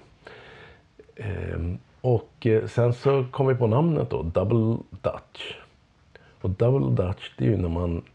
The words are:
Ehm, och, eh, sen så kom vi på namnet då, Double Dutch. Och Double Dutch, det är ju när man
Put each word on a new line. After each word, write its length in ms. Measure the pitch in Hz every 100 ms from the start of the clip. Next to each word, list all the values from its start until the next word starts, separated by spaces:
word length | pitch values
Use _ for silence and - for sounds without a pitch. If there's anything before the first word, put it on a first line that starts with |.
| - _ - - - - - - _ _ - -
Ehm, 600 | 104 90 87 85 85 95 - _
och, 440 | 127 117 - - 117
eh, 200 | 110 107
sen 280 | - 120
så 320 | 120 139 139 127
kom 160 | - 135
vi 80 | 120
på 120 | 113
namnet 420 | 120 170 151 -
då, 120 | -
Double 560 | 82 87 98 117 110 113 -
Dutch. 640 | - - - - - - - - _ _ _ _ - - _
Och 80 | 98
Double 540 | 92 117 139 131 117
Dutch, 260 | 90 92 - -
det 80 | 127
är 40 |
ju 80 | 98
när 120 | 87
man 320 | 85 87 85 -